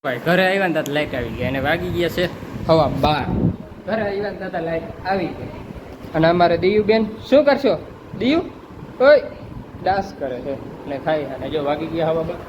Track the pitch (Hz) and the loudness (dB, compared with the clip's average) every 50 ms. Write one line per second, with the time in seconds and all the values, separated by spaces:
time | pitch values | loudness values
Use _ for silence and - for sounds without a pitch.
0 | - 143 123 120 - 156 175 180 190 185 190 196 190 180 156 156 156 143 143 151 | -4 -4 -4 -2 0 2 2 4 4 4 2 2 0 2 0 0 -2 0 -2 -2
1 | 151 - - 127 120 113 110 113 123 127 135 135 135 143 160 175 180 180 170 170 | -2 -2 -4 -6 -4 -4 -4 -4 -2 -2 -2 0 0 0 0 0 0 -2 0 0
2 | 170 165 - 175 180 165 - - - - - - - - 160 160 147 131 135 135 | 0 0 0 0 -2 -2 -4 -8 -12 -12 -10 -8 2 4 4 4 4 2 2 2
3 | 135 147 151 143 120 - - - - 165 - - - - - - - 180 208 220 | 2 2 2 0 0 -2 -2 0 0 0 0 -2 -10 -16 -16 -12 -6 -4 -4 -2
4 | 214 202 196 196 208 202 190 180 190 190 185 175 165 165 165 165 165 - - - | -2 -2 -4 -4 -4 -6 -6 -8 -10 -6 -6 -4 -4 -2 -4 -4 -6 -8 -14 -10
5 | - 180 190 190 175 147 127 120 131 - - - - - - - - - - - | -4 -2 -2 -2 -2 -4 -6 -8 -10 -12 -12 -12 -14 -14 -14 -14 -14 -14 -16 -16
6 | - - - 160 160 165 170 175 175 170 170 165 170 185 208 214 208 196 220 226 | -16 -4 0 4 4 6 6 6 6 4 4 4 4 4 4 4 4 4 4 4
7 | 220 214 - - - - 262 285 294 285 277 277 - 226 175 151 - - - - | 2 0 -4 -10 0 6 6 6 8 6 4 4 4 2 2 2 -2 -12 -16 -18
8 | - - - 185 202 247 294 330 359 - - - - - - - - - - - | -16 -14 -8 -2 0 2 2 2 0 -4 -12 -14 -18 -18 -16 -16 -16 -16 -2 4
9 | 247 277 302 262 - - - - - - - - - - - - - 180 190 202 | 8 8 8 8 6 0 -12 -14 -14 -14 -14 -14 -14 -14 -14 -4 0 0 0 0
10 | 190 - - - 147 131 127 123 123 143 135 127 123 139 143 - - 147 143 135 | -2 -4 -8 -8 -6 -6 -6 -6 -6 -6 -6 -6 -8 -12 -14 -12 -10 -8 -8 -4
11 | - 156 156 151 143 135 135 131 131 135 143 156 143 139 147 151 160 160 160 165 | -2 0 0 0 -2 -6 -8 -8 -8 -4 -4 -2 0 0 -2 -2 -4 -4 -2 0
12 | 160 160 160 165 160 165 175 - - | 0 0 0 0 -2 -4 -6 -10 -10